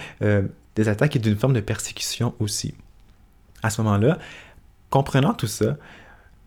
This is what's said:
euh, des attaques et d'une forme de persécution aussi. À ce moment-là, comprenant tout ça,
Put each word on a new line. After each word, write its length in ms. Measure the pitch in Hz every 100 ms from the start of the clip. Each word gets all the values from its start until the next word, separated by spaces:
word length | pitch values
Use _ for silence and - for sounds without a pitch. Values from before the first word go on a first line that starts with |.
| - -
euh, 200 | 104 101 98 - _
des 140 | - 110
attaques 260 | 104 147
et 60 | 139
d'une 160 | 110 104
forme 180 | 131
de 60 | 123
persécution 760 | 101 107 - - - - 113 -
aussi. 340 | 107 - - - - - - - _ _ _ -
À 80 | 110
ce 120 | 110
moment-là, 360 | 110 101 120 180 - - - - - _ _
comprenant 440 | 135 143 135 139
tout 120 | 117 107
ça, 300 | - 110 147 - - - - - -